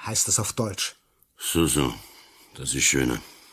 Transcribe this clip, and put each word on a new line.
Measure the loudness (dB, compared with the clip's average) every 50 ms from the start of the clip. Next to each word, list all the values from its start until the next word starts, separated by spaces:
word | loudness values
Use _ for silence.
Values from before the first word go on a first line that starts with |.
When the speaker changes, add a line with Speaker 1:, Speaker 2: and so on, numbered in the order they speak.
| -10
Speaker 1:
heißt | -4 -2 -2 0 2
es | 0 0
auf | 0 -2
Deutsch. | -2 -2 -2 -2 -2 -4 -6 -6 -6 _ _ _ _ _ _ _ _
Speaker 2:
So, | -10 -8 0 2 2 4
so. | 4 4 2 2 0 -2 -6 -12 -20 -20 -20 -20 -20 -20 -20 -20 -20 -16
Das | -10 -8 -6 -2
ist | 0 2
schöner. | 2 4 4 2 2 0 -2 -6 -10 -20 -20 -20 -20